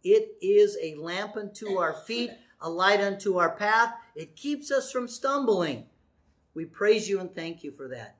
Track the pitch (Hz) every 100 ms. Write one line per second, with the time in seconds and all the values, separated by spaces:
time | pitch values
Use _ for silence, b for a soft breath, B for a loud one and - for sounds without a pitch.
0 | 180 214 214 - 190 208 208 - 160 151
1 | 165 185 208 214 202 - 214 185 165 -
2 | - 233 240 - b b 165 170 190 202
3 | 202 196 208 180 165 165 208 220 233 -
4 | B 156 156 - 285 294 - 269 262 254
5 | 240 - 269 277 247 196 160 117 - _
6 | _ _ _ _ _ 160 165 - 208 220
7 | - 190 180 - 165 165 147 131 135 123
8 | 107